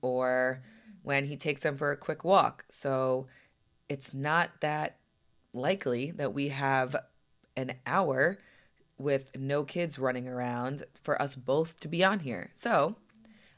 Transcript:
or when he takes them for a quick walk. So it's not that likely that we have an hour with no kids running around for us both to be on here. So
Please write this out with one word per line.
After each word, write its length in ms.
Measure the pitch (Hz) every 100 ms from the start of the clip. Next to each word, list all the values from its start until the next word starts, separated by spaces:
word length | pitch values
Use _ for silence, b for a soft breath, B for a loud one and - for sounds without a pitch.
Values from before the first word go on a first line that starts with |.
or 580 | 127 127 127 127 127 131 B B B B
when 240 | - 139 139
he 100 | 143
takes 260 | 160 139
them 160 | 151 139
for 120 | 147
a 80 | 143
quick 260 | - 147
walk. 400 | 165 190 120 - -
So 560 | - 139 131 131 131 131 b b b _ _ -
it's 240 | 139 -
not 380 | 135 147 165 - -
that 380 | 151 151 151 - _ _ _ _ _
likely 600 | 123 143 190 139 120 143
that 240 | 165 139 123
we 140 | 143
have 460 | 139 139 135 131 139 - _ _ _ _ -
an 160 | 131 127 -
hour 500 | 170 170 131 156 196 b b b b _ -
with 380 | 139 135 131 139
no 280 | 135 143
kids 340 | 139 175 170 131
running 300 | 131 127 127
around 560 | 123 123 120 127 143 - -
for 180 | - -
us 140 | 139
both 460 | 131 123 143 165 -
to 80 | 151
be 160 | 165
on 160 | 190 208
here. 320 | 139 95 -
So 440 | - 240 185 156 226 _ - B B B